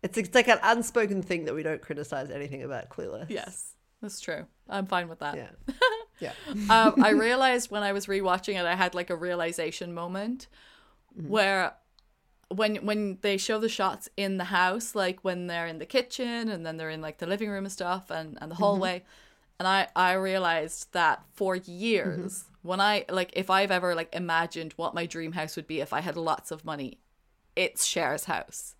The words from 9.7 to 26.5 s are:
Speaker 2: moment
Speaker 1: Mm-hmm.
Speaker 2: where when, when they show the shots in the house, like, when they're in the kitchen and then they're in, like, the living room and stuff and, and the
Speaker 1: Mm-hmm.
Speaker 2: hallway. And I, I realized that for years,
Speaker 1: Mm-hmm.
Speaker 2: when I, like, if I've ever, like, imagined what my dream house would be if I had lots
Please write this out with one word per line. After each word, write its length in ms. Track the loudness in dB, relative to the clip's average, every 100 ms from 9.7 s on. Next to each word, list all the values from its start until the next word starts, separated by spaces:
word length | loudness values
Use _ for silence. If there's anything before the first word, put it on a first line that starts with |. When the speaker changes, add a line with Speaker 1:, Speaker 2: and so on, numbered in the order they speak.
| -4 -8
Speaker 2:
moment 540 | -8 -6 -4 -4 -6 -8 _ -20 -20 _ _ _ -12
Speaker 1:
Mm-hmm. 100 | -2
Speaker 2:
where 460 | 2 4 4 0 -4 _ _ _ _ _ _ _
when, 220 | 0 0 0 -2
when 320 | -2 -2 -2
they 140 | 0 0
show 220 | 0 0
the 100 | 0
shots 400 | 0 -2 -2 -12 -6
in 200 | -2 -2
the 60 |
house, 500 | 0 2 2 2 -4
like, 240 | -2 0 0
when 240 | -4 -4 -4
they're 180 | -4 -4
in 140 | -6
the 60 | -2
kitchen 600 | -2 -2 -4 -4 -4 -4
and 160 | -4
then 120 | -6 -8
they're 120 | -8
in, 120 | -8
like, 180 | -10 -8
the 80 | -4
living 240 | -2 -2
room 140 | -4
and 80 | -6
stuff 380 | -6 -4 -4 -4
and, 260 | -8 -8 -12
and 120 | -12
the 20 |
Speaker 1:
Mm-hmm. 80 | 2
Speaker 2:
hallway. 420 | 4 4 2 -2 -8 -20 -20 _ _ _
And 80 | 2
I, 220 | 4 4 4
I 160 | 4
realized 800 | 4 2 2 2 2 0 -6 -6
that 320 | 4 4 4 -4
for 240 | -2 0 0
years, 880 | -4 -4 2 2 2 -4 -6 -10
Speaker 1:
Mm-hmm. 240 | -14 _ -6
Speaker 2:
when 120 | 2
I, 260 | 4 4 0
like, 200 | -2 -2
if 180 | -4 2
I've 220 | 4 4
ever, 240 | 2 2 0
like, 180 | -2
imagined 580 | -6 0 2 0 -4 -10 -4
what 180 | -4
my 120 | -4 -6
dream 260 | -6 -6
house 240 | -6 -6 -8
would 100 | -6
be 140 | -4
if 120 | -2
I 80 | -2
had 160 | -2 -4
lots 360 | -2 -2 -4